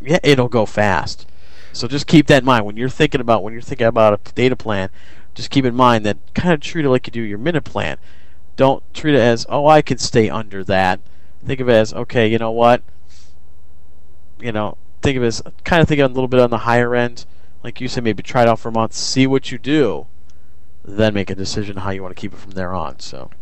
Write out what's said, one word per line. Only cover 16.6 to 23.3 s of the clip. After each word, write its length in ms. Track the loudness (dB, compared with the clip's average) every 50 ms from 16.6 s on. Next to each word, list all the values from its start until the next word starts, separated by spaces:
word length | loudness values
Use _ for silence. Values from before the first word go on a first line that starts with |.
| 0 2 2 2 2 2 2
end. 300 | 0 0 -2 -4 -6 -8 -8 -8 -8 -8 -8 -8 -8 -8
Like 180 | -8 -8 -6
you 80 | -6 -6
said, 160 | -4 -2 -2
maybe 180 | -2 -2 -2 -4
try 200 | 0 2 4 6
it 60 | 6
out 100 | 4 2
for 120 | 0 -2
a 20 | -2
month, 220 | 0 0 -2 -2
see 320 | -4 -4 -2 2 2 2
what 260 | 4 2 0 -2 -4 -6
you 60 | -6
do, 480 | -2 0 2 2 2 2 0 -4 -6 -6 -8 -8 -6 -6 -6 -6 -6 -6 -6 -6 -6 -8 -8 -8 -8
then 280 | -4 0 2 2 2 2
make 180 | 0 -2 -4
a 40 | -4
decision 420 | -4 -4 -4 -4 -4 -4 -4 -4 -4
how 120 | -4 -4
you 120 | -4 -6 -6
wanna 120 | -8 -8
keep 180 | -6 -6 -6 -6
it 60 | -8
from 140 | -8 -6 -6
there 220 | -4 -4 -4 -4
on, 260 | -4 -4 -4 -6 -6
so. 300 | -8 -8 -8 -8 -8 -8